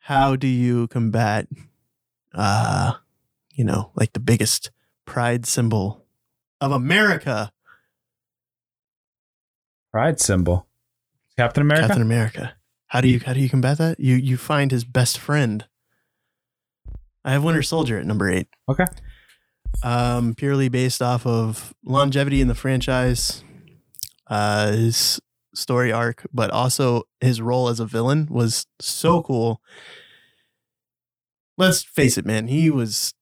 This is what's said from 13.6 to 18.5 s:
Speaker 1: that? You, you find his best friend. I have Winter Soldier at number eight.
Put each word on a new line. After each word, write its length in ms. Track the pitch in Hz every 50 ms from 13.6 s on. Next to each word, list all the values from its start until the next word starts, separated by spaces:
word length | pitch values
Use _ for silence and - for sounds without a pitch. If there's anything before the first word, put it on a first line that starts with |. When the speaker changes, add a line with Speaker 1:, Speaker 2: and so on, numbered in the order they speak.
| 123 127 147 147
Speaker 1:
that? 200 | 160 165 165 -
You, 160 | - 131 127
you 200 | 127 127 135 127
find 340 | 123 - - 156 143 143 139
his 140 | 127 120 113
best 340 | 123 123 131 123 - - -
friend. 480 | - - 147 151 139 113 104 107 - _ _ _ _ _ _ _ _ _ _ _ _ _ _ _ _ _ _ _ _ _ _ _ _ - - - - _ _ _ _
I 80 | 143 131
have 120 | 143 147
Winter 180 | 165 165 156 143
Soldier 360 | - - 165 156 131 113 98
at 80 | 69
number 220 | 80 107 104 95 98
eight. 200 | 90 92 - _